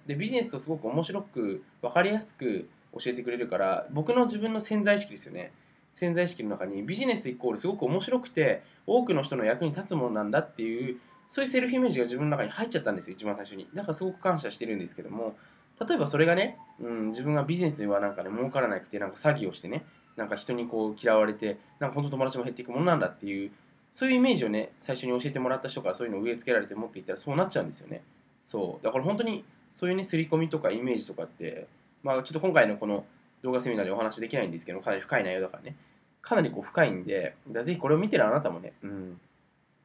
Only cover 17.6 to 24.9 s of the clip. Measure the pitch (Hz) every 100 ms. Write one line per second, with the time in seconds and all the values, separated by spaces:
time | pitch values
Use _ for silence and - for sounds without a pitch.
17.6 | 175 143 104 101 101 101 90 107 131 135
18.6 | 120 95 - 104 98 - 151 143 98 85
19.6 | 87 135 - - _ - 107 104 - 123
20.6 | 120 117 107 107 120 110 107 107 110 101
21.6 | - - 143 139 143 135 131 127 123 120
22.6 | 123 123 175 160 92 - 101 98 98 -
23.6 | _ _ _ - 262 254 262 196 113 107
24.6 | - - -